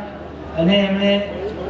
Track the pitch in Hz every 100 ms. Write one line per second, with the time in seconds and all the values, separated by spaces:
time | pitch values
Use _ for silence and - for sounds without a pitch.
0 | - - - - - 160 175 202 196 196
1 | 202 202 - - - - -